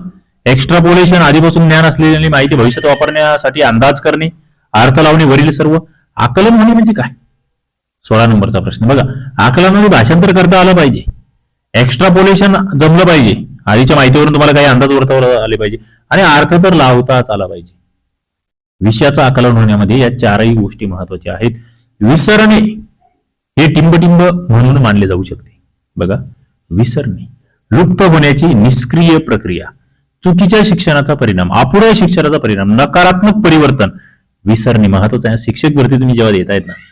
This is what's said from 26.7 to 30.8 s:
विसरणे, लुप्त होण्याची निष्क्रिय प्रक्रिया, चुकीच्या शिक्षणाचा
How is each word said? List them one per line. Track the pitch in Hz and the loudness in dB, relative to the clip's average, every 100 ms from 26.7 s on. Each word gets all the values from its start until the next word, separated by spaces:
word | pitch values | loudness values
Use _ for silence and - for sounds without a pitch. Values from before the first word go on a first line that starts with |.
विसरणे, | 87 127 - 139 90 - - _ _ - | -4 -2 -4 -8 -10 -14 -20 _ _ -4
लुप्त | 110 175 180 | -2 0 0
होण्याची | 190 160 143 143 165 | 2 2 2 0 0
निष्क्रिय | 117 120 131 - 165 170 160 | 2 2 0 -2 0 2 0
प्रक्रिया, | - 107 - 85 - - _ _ _ _ | 0 -6 -6 -10 -12 -20 _ _ _ _
चुकीच्या | 180 175 196 214 | -2 0 2 2
शिक्षणाचा | 208 - | 2 0